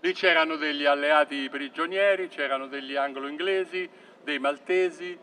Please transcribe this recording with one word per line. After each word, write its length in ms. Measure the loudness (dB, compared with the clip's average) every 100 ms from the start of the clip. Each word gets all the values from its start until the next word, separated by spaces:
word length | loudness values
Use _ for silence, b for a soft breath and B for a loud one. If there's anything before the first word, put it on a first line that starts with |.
Lì 120 | -2
c'erano 420 | 2 4 4 4
degli 300 | 0 -2 0
alleati 640 | 2 2 4 4 4 -2 -6
prigionieri, 800 | -6 -8 -4 -4 2 2 2 -2
c'erano 400 | -4 -2 -2 -4
degli 260 | -8 -6
anglo-inglesi, 960 | -4 -2 -4 -10 -4 -2 0 -2 -6 -8 B B B
dei 160 | -6 -2
maltesi 800 | -2 -2 0 0 0 -2 -12 -12